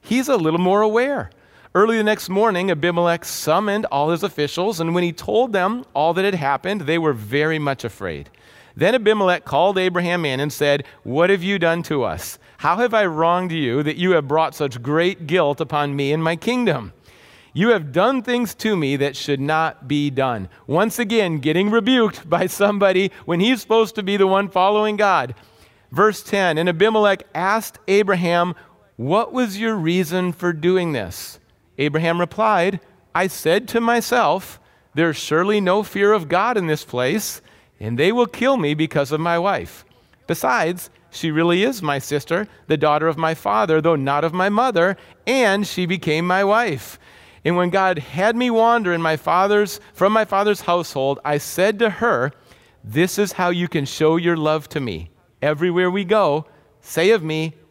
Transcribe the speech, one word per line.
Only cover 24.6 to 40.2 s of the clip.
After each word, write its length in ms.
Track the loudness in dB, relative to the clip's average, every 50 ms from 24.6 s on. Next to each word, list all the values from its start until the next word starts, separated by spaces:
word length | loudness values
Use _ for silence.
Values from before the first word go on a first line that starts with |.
| 2 4 4 2 0 0 0
God. 360 | 0 2 2 2 2 0 -4 -8 -16 -18 _ _ _ -20 _ _ _ _ _
Verse 300 | 0 2 2 2 2 -2
ten, 380 | -6 -4 -2 2 2 2 2 2
And 100 | 0 0
Abimelech 540 | 2 2 2 2 4 4 4 4 2 0 -4 _ _
asked 460 | -4 0 0 0 0 -2 -6 -16 -14 _
Abraham, 680 | 0 2 2 4 2 0 0 2 2 2 2 2 0 -2 -8 -14 _ _ _ _ _ _
'What 360 | -8 -2 0 0 0 0 0 -2
was 260 | -2 -2 -2 -2 -4
your 160 | -2 -2 0
reason 560 | 0 0 0 2 2 0 0 -2 -2 -2 -2
for 220 | -4 -2 -2 -2 -2
doing 400 | 0 0 2 2 2 0 -2 -4
this?' 440 | -4 -6 -6 -10 -12 -14 -16 -18 -20 _ _ _ _ _ _ _
Abraham 400 | -2 -2 0 0 0 0 0 0
replied, 600 | 0 -2 -4 -2 -2 0 2 2 2 2 0 -2 -4 _ _ _ _ _ _ _
'I 140 | -2 -2
said 400 | -2 -4 -4 0 0 0 0 -2
to 140 | -2 -4 -2
myself, 760 | 0 2 0 0 0 0 0 2 2 2 0 0 -4 -12 -20 -20 _ _ _ _ _ _ _
There's 220 | 0 0 0 0
surely 420 | -4 -4 0 0 0 2 2 0 0
no 240 | 2 2 2 0 0
fear 300 | -4 -2 0 2 2 2
of 160 | 2 0 0
God 260 | 0 0 0 0 0
in 120 | -2 -2
this 180 | -2 -4 -4 -6
place, 560 | -8 -4 -2 -2 0 -2 -2 -4 -6 -10 -12 _ -20 -20 _ _ _ _ _
and 180 | -8 -6 -2 0
they 140 | 0 2 2
will 120 | 2 0
kill 300 | 0 0 -2 0 2 2
me 180 | 2 0 -2 0
because 380 | 0 -2 -2 0 -2 -2 0
of 80 | -2 -2
my 180 | 0 0 0
wife. 460 | 0 0 0 -2 -2 -6 -10 -16 -20 -20 _ _ _ _ _ _ _